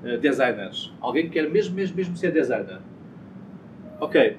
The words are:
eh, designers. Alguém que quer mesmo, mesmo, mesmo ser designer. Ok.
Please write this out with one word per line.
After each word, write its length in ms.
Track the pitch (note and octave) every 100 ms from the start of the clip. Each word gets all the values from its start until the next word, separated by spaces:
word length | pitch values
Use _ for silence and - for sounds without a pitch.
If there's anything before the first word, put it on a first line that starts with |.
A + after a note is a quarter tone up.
eh, 140 | A#2+ A#2+
designers. 760 | C#3 B2+ B2+ G#2 F#2+ - - -
Alguém 220 | B2 B2
que 80 | E3
quer 180 | E3+ D3+
mesmo, 240 | F#3 F#3+
mesmo, 220 | F#3 F#3+ F3
mesmo 200 | F3+ F3+
ser 160 | F3+
designer. 460 | D#3 B2 A2 F#2+ F#2+ - - - - - - - - - - - -
Ok. 380 | - D#3+ E3+